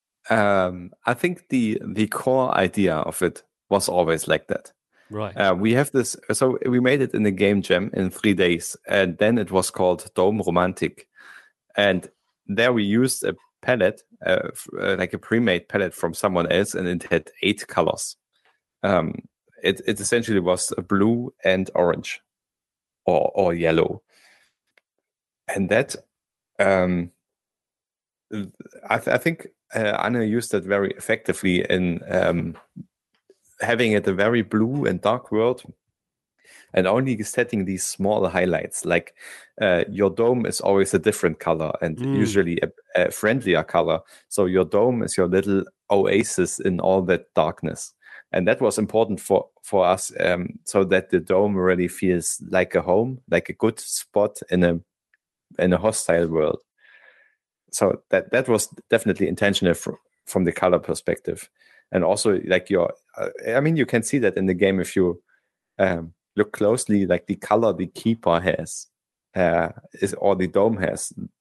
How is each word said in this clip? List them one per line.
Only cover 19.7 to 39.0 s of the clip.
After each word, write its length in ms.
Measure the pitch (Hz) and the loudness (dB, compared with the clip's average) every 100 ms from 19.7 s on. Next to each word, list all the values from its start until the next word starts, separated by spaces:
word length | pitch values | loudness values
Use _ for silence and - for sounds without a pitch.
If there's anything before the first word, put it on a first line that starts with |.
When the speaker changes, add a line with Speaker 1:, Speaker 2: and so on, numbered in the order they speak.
| 98 - | -2 -4
Speaker 1:
it 140 | 104 | -4
essentially 400 | 101 120 113 101 | -2 -2 0 0
was 320 | 87 90 - - | 0 -2 -2 -6
a 40 | |
blue 520 | 90 98 107 120 123 _ | 0 2 2 2 -4 _
and 260 | 95 92 92 - | 0 0 0 0
orange, 460 | 87 80 - - _ _ _ _ _ _ _ _ - | 2 0 -6 -14 _ _ _ _ _ _ _ _ 0
or, 240 | 82 - - | 0 0 0
or 180 | 92 | 0
yellow. 480 | 85 82 82 82 - _ _ _ _ _ _ _ _ _ _ _ _ _ _ - | 2 2 2 0 -4 _ _ _ _ _ _ _ _ _ _ _ _ _ _ -10
And 160 | 101 92 | -4 0
that, 260 | 110 139 - _ _ _ _ _ - | 0 0 -8 _ _ _ _ _ -2
um, 520 | 98 95 90 90 87 _ _ _ _ _ _ _ _ _ _ _ - 107 95 - - - - | 2 2 2 0 -4 _ _ _ _ _ _ _ _ _ _ _ -14 -12 -12 -14 -20 -16 -4
I, 80 | 117 | -2
th-, 100 | - 123 | 0 0
I 20 | |
think, 300 | 170 170 - _ _ 113 | 0 -6 -12 _ _ -2
uh, 220 | 107 - | -2 0
Anna 200 | 107 120 | -2 0
used 280 | 107 117 117 | 0 -2 -2
that 120 | 101 | -4
very 280 | 92 101 98 | 0 -2 -2
effectively 760 | - - 113 - - 95 90 - | -4 -4 -4 -2 -2 0 0 2
in, 320 | 92 90 85 - | 0 0 -4 -4
um, 480 | 92 90 87 85 80 _ - - _ _ _ _ _ _ - | 0 0 0 -4 -10 _ -20 -20 _ _ _ _ _ _ -6
having 300 | - 117 117 | -2 2 2
it 140 | 104 98 | 2 0
a 60 | |
very 280 | 92 107 120 | 0 2 2
blue 440 | 98 107 113 143 113 | 0 0 0 0 -2
and 140 | 90 | 0
dark 300 | 101 123 - | -2 -2 -2
world, 320 | 107 117 127 - - _ _ _ _ _ _ _ - _ | 0 0 -2 -10 -20 _ _ _ _ _ _ _ -20 _
and 140 | 95 92 | 0 2
only 340 | 117 135 110 | 0 0 -4
setting 420 | 104 - 120 107 95 | -4 -4 -2 -2 -4
these 200 | 92 - | -4 -6
small 420 | - 98 107 92 | -2 0 2 0
highlights, 560 | 90 90 80 82 - 85 | 0 0 0 -4 -8 -2
like, 280 | 85 | -2